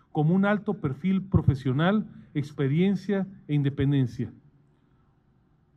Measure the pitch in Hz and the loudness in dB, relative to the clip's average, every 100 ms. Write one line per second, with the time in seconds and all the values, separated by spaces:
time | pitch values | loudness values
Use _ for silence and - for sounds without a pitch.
0 | _ 156 151 190 196 208 208 208 147 127 | _ -2 2 2 2 0 -2 -4 -6 -4
1 | 185 190 190 170 - - 135 127 175 214 | -2 -2 2 2 2 0 0 2 2 2
2 | - - - 151 - - 135 151 190 190 | -2 -12 -8 -6 -6 -4 0 2 2 0
3 | - 196 190 - - 147 139 139 139 139 | -2 -4 -4 -10 -2 0 0 0 2 2
4 | 120 - 110 - _ _ _ _ _ _ | 0 -4 -8 -10 _ _ _ _ _ _
5 | _ _ _ _ _ _ _ | _ _ _ _ _ _ _